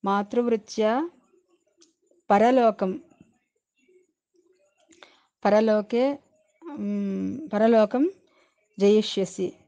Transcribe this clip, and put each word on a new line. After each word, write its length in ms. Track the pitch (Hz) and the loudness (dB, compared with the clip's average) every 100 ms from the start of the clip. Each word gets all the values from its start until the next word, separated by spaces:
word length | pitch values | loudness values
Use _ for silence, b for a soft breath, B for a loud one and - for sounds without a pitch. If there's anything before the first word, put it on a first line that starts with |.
| 196 | -2
मातृवृत्त्या 1040 | 202 208 233 240 226 226 - 214 247 339 _ _ _ _ _ _ _ _ _ _ _ _ | -2 -2 -4 -2 -2 -4 -2 0 0 -4 _ _ _ _ _ _ _ _ _ _ _ _
परलोकं, 640 | 202 226 262 233 208 190 196 - _ _ _ _ _ _ _ _ 370 359 _ _ 359 349 370 _ _ _ _ b b b _ | 2 4 4 2 0 -4 -6 -14 _ _ _ _ _ _ _ _ _ _ _ _ _ _ _ _ _ _ _ b b b _
परलोके, 720 | 208 208 220 214 208 233 262 285 _ _ _ _ | 2 2 2 0 0 -2 -2 -4 _ _ _ _
म्, 880 | 339 277 202 208 202 196 190 247 311 | -20 -10 -8 -6 -4 -4 -6 -8 -6
परलोकं 560 | 208 220 233 208 247 320 - _ _ _ _ _ - | 0 4 4 2 2 -2 -2 _ _ _ _ _ 0
जयिष्यसि। 720 | 196 214 214 - 185 - 185 - | 4 4 2 -4 -6 -6 -10 -10